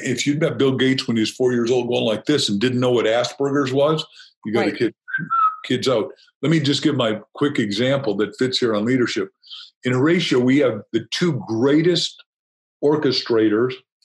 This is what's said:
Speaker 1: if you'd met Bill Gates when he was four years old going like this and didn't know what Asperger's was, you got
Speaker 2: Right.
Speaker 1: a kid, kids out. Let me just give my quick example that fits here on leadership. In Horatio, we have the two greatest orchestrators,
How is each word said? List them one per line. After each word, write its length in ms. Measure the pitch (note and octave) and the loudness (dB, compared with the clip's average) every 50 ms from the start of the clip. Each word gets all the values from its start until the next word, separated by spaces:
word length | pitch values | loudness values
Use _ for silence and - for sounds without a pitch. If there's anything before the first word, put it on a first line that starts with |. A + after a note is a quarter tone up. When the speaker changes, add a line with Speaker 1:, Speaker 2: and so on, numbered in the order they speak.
| - | -4
Speaker 1:
if 240 | C3+ A#2+ - - C#3 | -4 -4 -2 -2 -2
you'd 140 | D3 D3+ | 0 0
met 160 | D#3+ D3+ A#2+ A2 | 0 -2 0 2
Bill 160 | C3+ C3+ B2+ | 0 0 2
Gates 320 | A2+ C3 C3 C3 C3 - - | 2 2 2 0 0 -2 -2
when 100 | A#2 A2+ | 0 0
he 40 | |
was 100 | A2 G#2+ | 0 -2
four 220 | - - C3 B2+ B2 | -2 0 0 0 2
years 180 | A#2+ A#2 A#2 | 2 0 2
old 160 | C3 B2+ A#2+ A#2 | 0 0 0 0
going 160 | A#2+ B2 B2 | -2 -2 0
like 220 | A#2 G#2+ G#2 - | 0 -2 -2 0
this 240 | - D3+ C#3 - - | 0 0 0 2 0
and 100 | G#2 G2+ | 0 0
didn't 180 | A2+ C3 A#2+ B2 | 0 0 0 0
know 120 | B2 B2+ | 0 2
what 140 | B2 A#2 G#2 | 2 2 2
Asperger's 680 | G#2+ A2 A#2+ B2 - - - C#3 C#3+ C#3 D3 C#3+ B2 B2+ | 2 2 0 0 -2 -4 -4 -4 -2 0 0 0 0 2
was, 320 | C3+ C#3 D3+ D#3+ D#3 D#3 - - - - - _ _ _ | 2 2 2 2 0 -4 -10 -16 -20 -20 -20 _ _ _
you 60 | A2 G#2 | -4 -2
got 80 | A2+ | 0
Speaker 2:
Right. 120 | A#2 - - | 0 0 0
Speaker 1:
a 40 | - | -2
kid, 180 | B2 G#2+ - _ _ - - - E3+ - C6+ C6+ C6+ C6+ C6+ - - | -2 -4 -4 _ _ -10 -8 -8 -6 -4 -2 0 0 0 -2 -4 -6
kids 220 | - - - - C3 | -4 -4 -2 0 0
out. 240 | C3 A2+ G2+ C3 - _ - _ _ _ | 0 0 -2 -4 -8 _ -20 _ _ _
Let 80 | - - | -2 2
me 80 | E3 E3 | 2 2
just 240 | C#3 C3+ C#3+ C#3 - | 2 2 -2 0 0
give 120 | D#3 C#3 | 0 0
my 240 | B2+ B2 A2 A2 G#2 - _ _ | 2 0 0 -2 -4 -8 _ _
quick 240 | - C#3+ C#3+ C3+ C3 | -2 -2 -2 0 0
example 580 | A#2 G#2 G2+ G#2+ B2 B2+ C#3 C#3 C3 - G2+ G2 | -2 -2 -2 -2 0 0 0 0 -2 -2 -2 -2
that 200 | G#2+ G2 - - | -2 -4 0 -2
fits 220 | C3 B2+ C3 - | -2 -2 0 0
here 160 | C3 A#2 A2 | 0 0 0
on 100 | G#2 G#2 | 0 0
leadership. 440 | A#2 B2+ C3 A#2+ A2 - A2+ F#2+ - _ _ _ - - - - - _ _ - | 0 2 2 2 0 0 -4 -6 -6 _ _ _ -20 -20 -20 -20 -20 _ _ -4
In 80 | C3 B2+ | -2 0
Horatio, 460 | B2+ C3 D#3 F3 F#3 E3 - - B2+ | 2 2 2 2 2 0 0 0 2
we 200 | B2 B2+ C3 C#3+ | 2 4 4 4
have 220 | C#3+ B2 A2 G#2+ G#2 _ | 2 2 0 -4 -10 _
the 140 | - A2+ A2 _ | -6 -6 -6 _
two 300 | - - F3 F3 D3+ A#2+ F#2 - | -6 -2 -2 -2 -2 -4 -6 -6
greatest 760 | A2+ A2 A#2+ C#3 C#3+ D#3 D#3+ F3 F3 E3+ - - - - - _ _ _ _ _ _ _ _ _ _ _ - | -4 0 2 2 2 4 4 2 2 0 -2 -6 -8 -12 -20 _ _ _ _ _ _ _ _ _ _ _ 0
orchestrators, 880 | C#3+ D#3 D3+ D#3 C3+ C3 - - - B2 A2 A2 A2 G#2 G#2+ A#2+ B2+ B2+ - _ _ _ _ _ | 0 0 2 2 0 0 0 -2 0 2 2 4 4 2 2 0 0 -4 -8 _ _ _ _ _